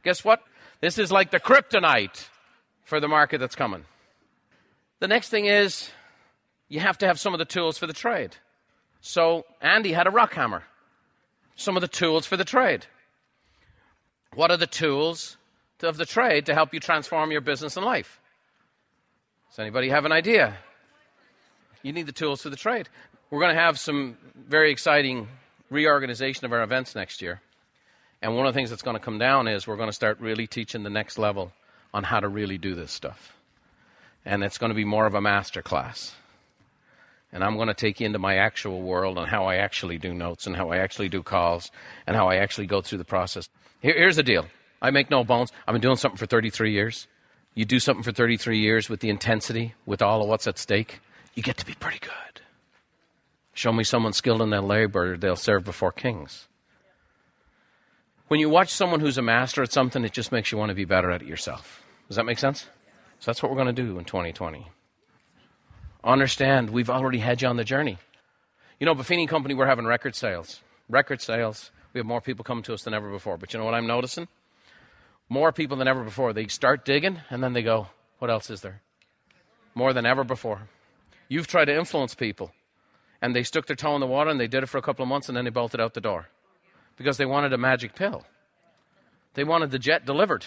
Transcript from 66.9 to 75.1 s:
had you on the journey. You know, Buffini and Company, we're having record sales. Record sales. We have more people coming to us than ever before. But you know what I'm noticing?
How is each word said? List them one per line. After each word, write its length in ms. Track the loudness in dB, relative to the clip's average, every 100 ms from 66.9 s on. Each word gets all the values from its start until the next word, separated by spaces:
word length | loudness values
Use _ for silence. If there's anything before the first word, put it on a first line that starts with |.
| -2 -2 -2
had 220 | 0 0
you 80 | 0
on 80 | 0
the 80 | -2
journey. 320 | -2 -2 -6 _ _ _ _ _ _ _ _
You 60 | 0
know, 100 | 0
Buffini 240 | 0 -2
and 100 | 0
Company, 240 | -2 -2
we're 120 | 0 2
having 200 | 2 2
record 300 | 0 -2 -6
sales. 460 | -6 -6 -10 -20 _ _ _
Record 340 | 0 0 -6
sales. 500 | -4 -2 -4 -6 -18 _ _
We 80 | -8
have 60 | -4
more 160 | -4
people 240 | -6 -8 -6
coming 180 | -8
to 100 | -6
us 100 | -10
than 100 | -6
ever 160 | -6 -6
before. 260 | -10 -8 -8
But 160 | -8
you 80 | -6
know 60 | -2
what 80 |
I'm 140 | -2 0
noticing? 420 | -2 -2 -8 -12 _ _ _ _ -20 _ _ _